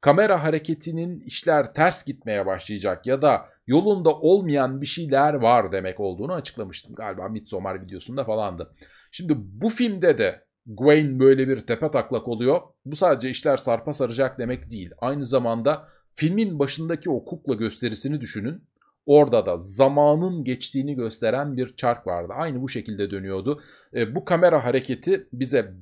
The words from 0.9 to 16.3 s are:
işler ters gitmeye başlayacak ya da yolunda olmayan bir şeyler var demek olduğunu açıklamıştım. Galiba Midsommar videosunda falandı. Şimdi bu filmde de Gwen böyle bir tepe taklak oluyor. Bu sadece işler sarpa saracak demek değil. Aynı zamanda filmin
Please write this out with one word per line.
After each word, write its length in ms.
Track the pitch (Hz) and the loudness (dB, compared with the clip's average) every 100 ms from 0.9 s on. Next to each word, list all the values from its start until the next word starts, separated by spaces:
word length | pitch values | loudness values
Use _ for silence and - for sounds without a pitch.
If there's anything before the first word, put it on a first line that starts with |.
| 160 170 175 | -8 -8 -10
işler 540 | - - - 151 127 | -12 -6 2 2 2
ters 300 | - 165 180 | 2 2 2
gitmeye 420 | - - 113 104 95 | -8 -12 -4 -2 -2
başlayacak 600 | 92 - 104 98 92 120 | -4 -6 -4 -4 -4 -2
ya 160 | 135 | 2
da 260 | 147 120 - _ - | 4 2 -2 _ 2
yolunda 440 | 135 196 202 160 | 2 4 2 2
olmayan 640 | 156 151 196 180 143 127 135 | 4 4 4 4 0 0 -2
bir 60 | 143 | -6
şeyler 480 | - 165 135 147 | -8 0 2 2
var 380 | 147 113 120 98 | 4 4 4 4
demek 280 | 95 92 92 | -2 -6 -4
olduğunu 320 | 101 90 104 | -6 -4 -6
açıklamıştım. 640 | 180 - - 101 92 - | -6 -8 -10 -12 -12 -18
Galiba 340 | 110 110 90 95 | -14 -12 -8 -8
Midsommar 540 | 110 101 98 98 95 | -8 -8 -6 -6 -8
videosunda 420 | 92 95 - 131 | -10 -14 -10 -8
falandı. 500 | 120 110 104 87 87 _ - _ _ | -4 -2 -4 -6 -14 _ -20 _ _
Şimdi 220 | - 175 143 | -14 -4 -4
bu 340 | 101 101 196 | -4 -6 -4
filmde 480 | 220 247 196 170 131 | 0 -2 2 2 2
de 260 | 101 - _ _ - | 0 -2 _ _ -18
Gwen 540 | 107 131 151 151 131 | 0 6 6 4 4
böyle 280 | 131 135 131 | 6 6 4
bir 120 | 131 | -2
tepe 300 | - 113 156 | -2 -2 0
taklak 380 | 139 110 120 123 | -2 -2 -4 -4
oluyor. 320 | 113 123 165 - _ | -2 0 0 -2 _
Bu 120 | - 151 | -10 0
sadece 340 | 185 135 127 | 2 2 0
işler 260 | 127 151 135 | -4 0 0
sarpa 360 | - 113 131 | 0 -2 -2
saracak 460 | 143 127 117 131 - | -4 -4 0 -2 -2
demek 320 | 117 127 - | -6 -6 -8
değil. 200 | 113 87 - | -12 -12 -6
Aynı 280 | 123 143 127 | -4 -4 0
zamanda 640 | 131 120 113 117 151 - _ _ | 0 2 0 0 -2 -6 _ _
filmin 440 | - 156 | -2 0